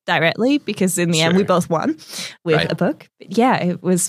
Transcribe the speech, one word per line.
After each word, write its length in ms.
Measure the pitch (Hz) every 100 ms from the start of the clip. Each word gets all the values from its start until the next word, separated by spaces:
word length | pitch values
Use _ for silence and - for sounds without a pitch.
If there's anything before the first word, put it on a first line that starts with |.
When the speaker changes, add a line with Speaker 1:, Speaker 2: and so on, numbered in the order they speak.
| -
Speaker 1:
directly, 520 | 170 160 - 240 285
because 400 | - 214 185 180
in 120 | 170
the 80 | 160
end 140 | 165 185
we 40 |
Speaker 2:
Sure. 40 | 190
Speaker 1:
both 240 | 180 175
won 260 | 160 240 320 - - - -
with 140 | 175 156
Speaker 2:
Right. 160 | 170
Speaker 1:
a 20 |
book. 320 | 165 180 311 - _
But 160 | - 214
yeah, 240 | 254 202
it 180 | 180 170
was 260 | 180 185